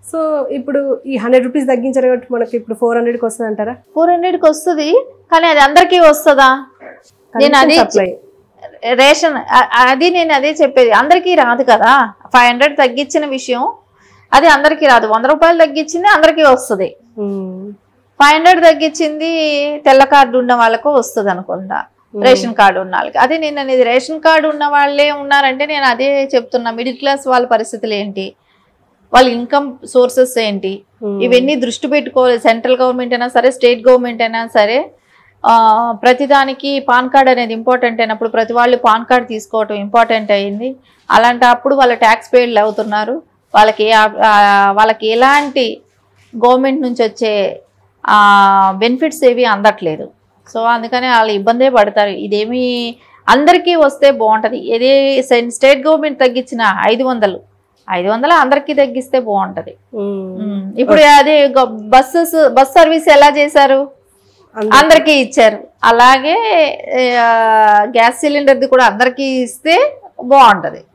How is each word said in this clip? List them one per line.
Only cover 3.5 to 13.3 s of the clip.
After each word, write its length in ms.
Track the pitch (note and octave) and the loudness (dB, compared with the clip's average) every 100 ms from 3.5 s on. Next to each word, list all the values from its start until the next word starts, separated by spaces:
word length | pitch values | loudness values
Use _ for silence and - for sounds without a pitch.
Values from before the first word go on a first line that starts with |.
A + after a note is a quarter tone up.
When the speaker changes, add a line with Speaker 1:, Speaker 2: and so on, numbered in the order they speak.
| G#3 G#3+ B3 _ D#4 | -6 -8 -10 _ -2
Speaker 2:
ఫోర్ 140 | E4+ | 0
హండ్రెడ్కి 400 | F4 F4+ F4+ E4+ | 0 -2 0 0
వస్తుంది, 560 | D4+ F4+ D#4 D4+ A4 C5+ - _ | 0 -4 -4 0 -2 -2 -18 _
కానీ 160 | E4 E4+ | 0 2
అది 120 | D4+ | 2
అందరికీ 400 | C#4 D#4 F4+ F4+ | 4 4 2 4
వస్తుందా? 680 | D#4+ D4+ D#4+ C4+ C4 C4+ C4+ _ - - _ _ _ A#3 | 4 4 2 4 2 2 -6 _ -20 -20 _ _ _ -2
నేను 200 | F#3+ G3 | 2 2
అదే 100 | D4+ | 2
Speaker 1:
కనీసం 220 | E4 E4+ | 2 2
supply. 260 | G#3 F#3 - _ _ _ _ - - A3+ | 0 -2 -6 _ _ _ _ -20 -10 -4
Speaker 2:
రేషన్, 440 | B3 C4+ D4+ E4 C4+ | 2 2 4 0 -4
అ-, 520 | - - - A#3 B3+ | -2 0 0 0 0
అది 200 | C4 E4+ | 2 0
నేను 240 | F4 E4 | 0 -2
అదే 180 | C#4 C#4+ | -2 -2
చెప్పేది, 400 | D#4 C#4+ C4+ A#3+ | -2 0 2 2
అందరికీ 440 | G#3 C#4 F4+ F4+ E4+ | 2 2 0 2 0
రాదు 280 | B3 A#3+ | 0 0
కదా. 500 | B3 A3 A#3 C#4 A3+ - - | 0 2 4 2 0 -6 -2
ఫైవ్ 240 | B3 A#3+ | 2 2
హండ్రెడ్ 280 | A#3+ C#4+ D4 | 2 -2 0
తగ్గించిన 480 | C4 A#3+ C#4+ D#4+ | -2 -2 -4 -4
విషయం 460 | D4 | -4